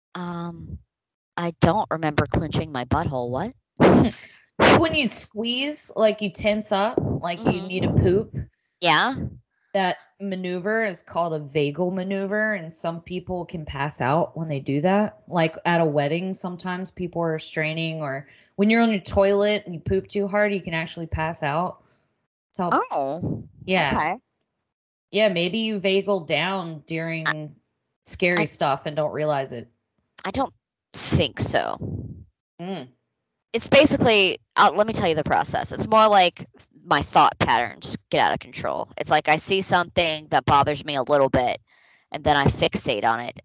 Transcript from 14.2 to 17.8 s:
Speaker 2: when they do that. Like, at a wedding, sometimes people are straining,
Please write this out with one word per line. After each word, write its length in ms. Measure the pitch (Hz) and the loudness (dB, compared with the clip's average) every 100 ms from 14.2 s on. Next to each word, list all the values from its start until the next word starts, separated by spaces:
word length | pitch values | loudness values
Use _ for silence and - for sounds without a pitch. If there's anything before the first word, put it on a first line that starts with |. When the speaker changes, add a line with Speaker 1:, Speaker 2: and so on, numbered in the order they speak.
| 160 160 | 0 -4
Speaker 2:
when 100 | 160 | -6
they 120 | 139 | -4
do 200 | 135 139 | -2 0
that. 400 | 180 202 208 - - | 2 2 0 -6 -4
Like, 280 | 175 165 - - | 0 0 0 0
at 160 | 170 | 2
a 40 | 165 | 2
wedding, 480 | 143 143 170 190 190 | 2 0 -2 -4 -6
sometimes 560 | 180 175 185 180 185 | -8 -8 -8 -8 -8
people 300 | - 175 170 | -8 -6 -2
are 160 | 165 160 | -2 -2
straining, 640 | - 160 156 160 | -4 -4 -2 -2